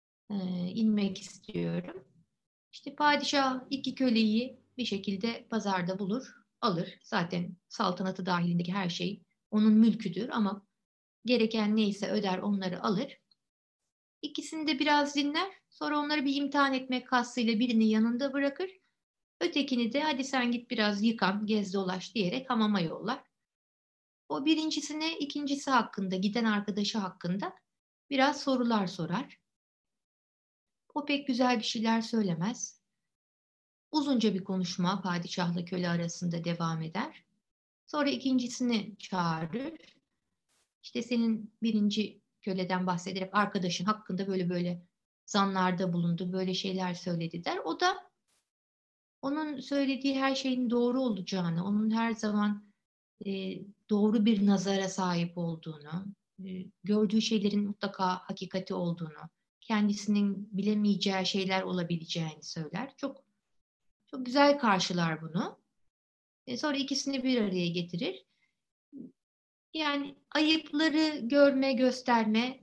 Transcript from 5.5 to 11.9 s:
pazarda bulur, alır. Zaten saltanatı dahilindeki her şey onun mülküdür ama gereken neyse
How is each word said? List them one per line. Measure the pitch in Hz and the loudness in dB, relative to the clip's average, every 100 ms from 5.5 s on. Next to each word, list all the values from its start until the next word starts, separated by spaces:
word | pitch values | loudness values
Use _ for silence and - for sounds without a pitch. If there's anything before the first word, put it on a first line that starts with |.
pazarda | 226 202 185 180 190 | -2 0 0 -2 -2
bulur, | 196 240 - - _ _ | -2 -4 -6 -20 _ _
alır. | 233 165 - - | -2 0 -4 -10
Zaten | - 208 170 175 175 - _ | -4 -2 -2 -4 -6 -10 _
saltanatı | - 196 180 185 185 185 | -2 -2 0 -4 -4 -2
dahilindeki | 175 175 170 175 | 0 2 0 -2
her | 196 180 | -2 -4
şey | 170 180 208 _ _ _ | -4 -6 -6 _ _ _
onun | 214 220 | 2 6
mülküdür | 214 226 - 185 170 240 | 8 6 4 -2 -4 -4
ama | 226 202 202 _ _ _ _ _ _ | 0 -2 -2 _ _ _ _ _ _
gereken | 214 247 220 226 208 214 | 0 2 4 2 2 4
neyse | 214 | 2